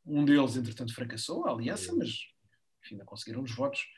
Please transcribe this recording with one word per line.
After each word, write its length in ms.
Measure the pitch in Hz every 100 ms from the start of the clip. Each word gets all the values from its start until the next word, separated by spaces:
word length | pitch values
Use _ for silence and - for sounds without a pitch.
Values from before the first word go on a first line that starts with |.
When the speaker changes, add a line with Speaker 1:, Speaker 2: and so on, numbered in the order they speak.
| -
Speaker 1:
um 200 | 147 143
deles, 320 | 143 131 123
entretanto, 360 | 113 - 117
fracassou, 540 | 120 120 110 - 170 165
a 40 |
Aliança, 400 | 117 117 202 359
Speaker 2:
Sim. 60 | 339
Speaker 1:
mas, 120 | - - - _ _ _ _ _
enfim, 120 | - 101
ainda 100 | 101
conseguiram 360 | 101 110 117
os 100 | 131
votos 360 | 113 196 - -